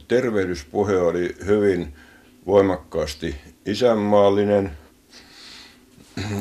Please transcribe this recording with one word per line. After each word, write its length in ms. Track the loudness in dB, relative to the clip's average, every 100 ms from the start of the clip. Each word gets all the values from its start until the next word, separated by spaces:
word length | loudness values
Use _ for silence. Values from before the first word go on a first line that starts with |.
| -2
tervehdyspuhe 880 | -2 0 -2 -4 -6 -6 -4 0 0
oli 400 | 0 0 -4 -6 -2
hyvin 480 | 2 2 0 -4 -12 -20 -20 _ _ 0
voimakkaasti 920 | 2 2 -2 -6 -6 -6 -8 -10 -12 -16 _ -8
isänmaallinen. 1040 | 0 2 2 2 4 4 2 2 0 0 -8 -20 _ _ -20 -20 -20 -20 -20 -20 _ _ -20 -16 -12 -8 -6